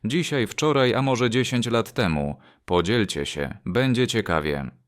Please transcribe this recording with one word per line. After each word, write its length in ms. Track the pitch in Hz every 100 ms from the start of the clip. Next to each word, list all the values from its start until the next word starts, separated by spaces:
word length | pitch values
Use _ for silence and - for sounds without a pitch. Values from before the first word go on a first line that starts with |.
Dzisiaj, 420 | 110 160 151 143 107
wczoraj, 480 | - 151 135 127
a 80 | 123
może 280 | 135 120 123
dziesięć 360 | 123 127 123 117
lat 260 | 117 -
temu. 440 | - 95 76 73 69 - _
Podzielcie 600 | - 87 85 117 101 73 71
się, 320 | 73 69 - -
będzie 400 | 104 131 120 127
ciekawie. 640 | 117 92 82 76 71 65 -